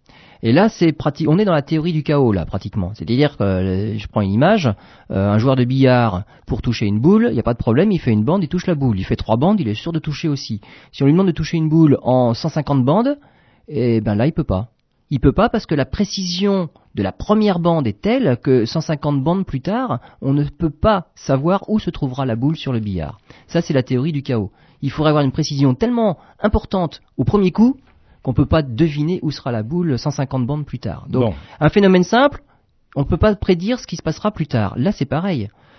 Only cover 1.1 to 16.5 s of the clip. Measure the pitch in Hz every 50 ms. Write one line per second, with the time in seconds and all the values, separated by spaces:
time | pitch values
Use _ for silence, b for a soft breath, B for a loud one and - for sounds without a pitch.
1.1 | - - 160 147 151 190 220 202 170 147 135 - 160 160 151 180 165 156 143 -
2.1 | 151 143 135 117 101 92 80 - - 95 - 104 - 104 90 90 107 - 80 90
3.1 | 117 127 147 143 - - 104 98 95 90 92 95 92 95 101 110 107 107 104 -
4.1 | - 110 101 95 98 113 143 185 220 220 160 117 101 B B B B B B -
5.1 | - 95 98 101 104 107 113 139 131 131 123 120 131 135 135 127 127 123 120 110
6.1 | 92 90 101 b b b b - - 107 - 123 113 - 110 101 101 107 123 170
7.1 | 202 220 233 240 226 117 - 117 120 - - 120 110 139 190 220 196 160 - 127
8.1 | 110 107 107 131 175 202 175 139 - 180 - 190 170 143 135 127 104 92 95 -
9.1 | 123 - - - 110 117 139 185 220 202 135 107 104 - - 170 170 156 - 156
10.1 | 143 - - 160 143 135 - - 113 98 B B B B B B - - 139 139
11.1 | 156 180 196 185 156 - 156 - - 165 156 156 156 165 160 147 127 - - 117
12.1 | 127 127 123 117 113 - - 160 - 160 139 - 143 135 120 131 156 208 240 277
13.1 | 294 285 b b b b b b b b b - 151 - 123 120 113 113 110 113
14.1 | 104 104 120 156 - - - - 95 92 113 - _ _ _ _ _ _ _ _
15.1 | 147 120 - 143 120 - 208 240 - 220 - - 165 139 131 - - - 208 -
16.1 | - 196 190 175 175 180 202 202